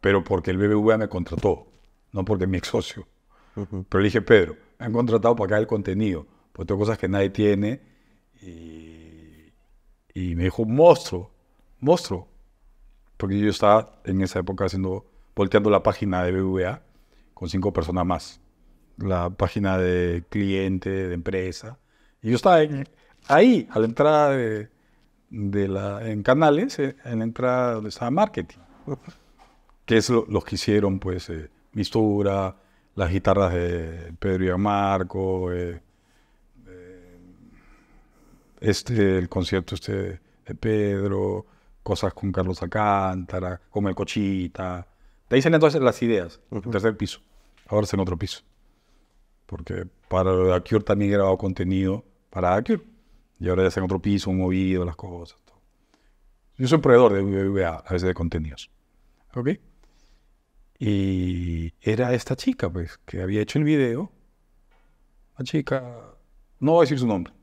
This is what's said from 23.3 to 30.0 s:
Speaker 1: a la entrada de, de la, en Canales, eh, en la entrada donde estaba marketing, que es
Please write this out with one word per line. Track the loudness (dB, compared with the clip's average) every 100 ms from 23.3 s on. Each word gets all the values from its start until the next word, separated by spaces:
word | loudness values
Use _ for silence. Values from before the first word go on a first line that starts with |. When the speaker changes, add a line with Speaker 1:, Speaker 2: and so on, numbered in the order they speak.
| 6 6 6 2
Speaker 1:
a | 0
la | 0
entrada | 6 6 8 6
de, | 4 0 -2 -8 _ _ _ _ _ _
de | -6 -2 0 0
la, | -2 -4 -8 -6
en | -4
Canales, | 2 4 6 4 0 -4
eh, | -6 -6 -8
en | -4
la | -4
entrada | -2 -2 0 0 -2
donde | -8
estaba | -8 -4
marketing, | 0 0 -2 -12 -14 -20 -20 -12 -12 -12 -20 _ _ _ _ _ _ 2
que |
es | 2